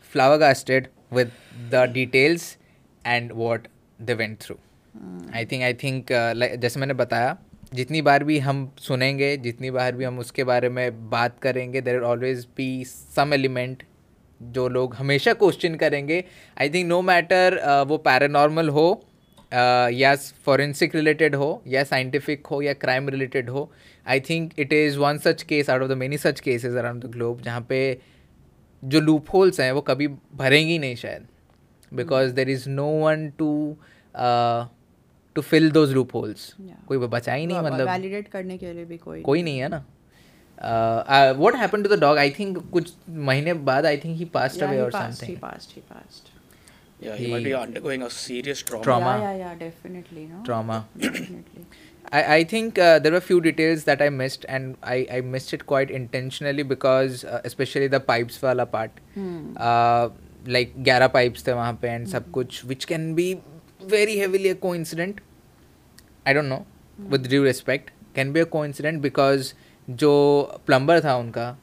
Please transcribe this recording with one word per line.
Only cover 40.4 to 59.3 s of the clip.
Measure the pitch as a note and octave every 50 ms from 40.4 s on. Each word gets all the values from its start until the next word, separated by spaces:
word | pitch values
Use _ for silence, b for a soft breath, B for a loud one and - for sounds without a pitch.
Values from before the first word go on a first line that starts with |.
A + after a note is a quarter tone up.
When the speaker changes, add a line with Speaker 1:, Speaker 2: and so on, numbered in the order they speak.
| b b _ -
Speaker 1:
Uh, | - A2+ A#2 A2+ A2+ A2+ A2+ A2+ - - C3+ C#3 C#3 C3 C3
uh, | C#3 D#3+
what | A3 C4+ C4 G#3+
happened | F#3 - G#3 G3+ G3
to | G#3
the | F3+ D3+
dog? | C#3+ D3+ D3 C#3+ C#3+
I | C#3+ -
think | G#3 G3 F#3 F3 - -
कुछ | - F3 E3 - - _ _ -
महीने | E3 D#3 D3 C3+ C3 C#3 D3 E3+ F3
बाद, | D#3 C#3+ C3+ C3 C#3 D#3
I | D#3+ D3
think | C#3+ D3+ E3 E3
he | E3 F3
passed | E3 - C3 B2+ C3 -
Speaker 2:
Yeah, | - D3+
Speaker 1:
away | C#3 C#3 C3
Speaker 2:
he | B2+
Speaker 1:
or | B2 B2
Speaker 2:
passed, | - A2+ A#2 A#2+
Speaker 1:
something। | - A#2 - -
Speaker 2:
he | - - A#1+
passed, | - - - -
he | - -
passed। | - _ - - - - - - _ - _ - _ b b b b b b b b b b _ -
Speaker 3:
Yeah, | A2+ G#2+ A#2
he | B2
might | A#2 A#2+ A#2 A#2
Speaker 1:
He | C3+ C3
Speaker 3:
be | B2+ A2+
undergoing | A2 A2+ - - C#3+ C3+ C3 B2+
a | A#2+
serious | - - - - B2+ B2 C3 C#3+ C3+ - -
trauma। | - B2 G#2+ A2+
Speaker 1:
Trauma। | C#3 B2+ A#2+ A#2 A#2+ -
Speaker 2:
Yeah, | G#2+ G#2+ G3 G3 F#3+
yeah, | F#3
yeah, | F3 E3+ E3+
definitely, | E3 E3 E3 - - F#3 F#3 F3+ E3+ - E3+ D#3+ D#3
no? | D#3 E3 F#3 A3+ -
Speaker 1:
Trauma। | A#2 A2+ A2+ A2+ A2+ A2+ G#2+ - _ - D#3
Speaker 2:
Definitely। | C3 - - E3+ - F3+ F3 E3+ - - - F3 - B B B B B B B - -
Speaker 1:
I, | D3
I | - - D3+ D#3+ E3+ E3 A3
think, | A3+ A3+ A3+
uh, | G#3+ - F3+ E3+ D#3+ D3+
there | C#3+ D#3
were | D#3+ F3+ F3+ -
few | F#3 F3+ E3
details | E3+ C#3 - D#3+ D#3+ E3 D#3 C#3+
that | D#3 C#3+ C#3
I | C#3+ D3
missed | C#3+ C3 B2+ C3 - - - -
and | C3+ C3+ C3+ C3 B2+ _ - -
I, | B2+ C3 B2+ - -
I | B2+
missed | B2+ B2+ B2+ C3 C3+ - -
it | C#3+ - - C#3+
quite | C3+ C3+ C3+
intentionally | - C3 B2 A#2 - B2+ B2+ C3 - - D3+ C#3+ C#3 D3 D3 C3
because, | C3+ - - C3+ C3 C3 C3+ C3+ B2+ B2 -
uh, | - - A#2 -
especially | B2 - - C3+ B2+ - C#3+ C#3 C3+ C#3
the | C3 - -
pipes | B2 A#2 A#2+ A#2+ - - -
वाला | C3 B2 B2 A#2+
part। | A2+ - G#2+ A2+ A2
Speaker 2:
Hmm। | _ - - - - G3 G3 F3+